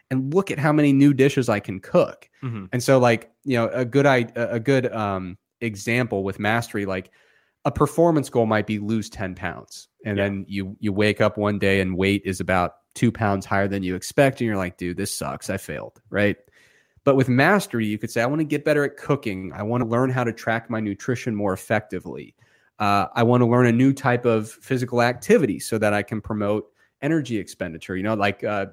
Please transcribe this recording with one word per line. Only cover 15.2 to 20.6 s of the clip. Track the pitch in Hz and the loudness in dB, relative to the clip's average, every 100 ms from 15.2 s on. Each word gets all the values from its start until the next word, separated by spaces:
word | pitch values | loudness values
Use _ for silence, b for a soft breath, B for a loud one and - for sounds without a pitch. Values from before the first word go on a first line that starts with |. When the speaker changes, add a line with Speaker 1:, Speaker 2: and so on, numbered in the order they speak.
| 71 69 - | -8 -8 -8
Speaker 1:
I | 92 | -8
failed," | - 69 50 - - | -8 -12 -12 -18 -8
right? | 95 104 - _ b b b b b | 0 0 0 _ b b b b b
But | - 135 | 2 2
with | 131 | 4
mastery, | 123 156 202 - 117 107 | 4 4 2 0 -4 -2
you | 107 | -4
could | 113 | -4
say, | 117 | -2
"I | 120 | -2
wanna | 151 | 0
get | 151 143 | -2 -2
better | 156 147 143 | 0 0 0
at | - | -4
cooking. | - 143 113 95 92 | -2 -2 -2 -6 -8
I | 90 | -8
wanna | 104 123 120 | -4 -2 0
learn | 117 131 | 2 2
how | 127 | 0
to | 120 | -2
track | 113 - 113 | -4 -2 -4